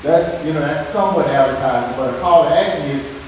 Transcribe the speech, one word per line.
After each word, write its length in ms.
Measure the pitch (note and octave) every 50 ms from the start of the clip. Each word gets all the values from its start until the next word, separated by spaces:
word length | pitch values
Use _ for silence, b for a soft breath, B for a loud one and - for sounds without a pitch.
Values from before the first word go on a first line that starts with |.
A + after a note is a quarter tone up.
| -
That's, 420 | D3 E3 E3 E3+ - E3 D3+ D3
you 80 | D#3 D#3+
know, 80 | D3+
that's 240 | C#3+ D3 D3+ - -
somewhat 420 | - - G3+ F#3+ F#3+ - E3+ D3 C#3
advertising, 680 | C#3 C#3 - - - - - - - A#2+ B2 B2 B2+ C3
but 160 | C3 B2 A#2+
a 60 | -
call 240 | - F3 F3 E3+ D#3+
to 120 | - E3
action 300 | E3+ D#3+ F#3 E3+ D#3 D3 C#3+
is, 300 | C#3 C3+ - - - - -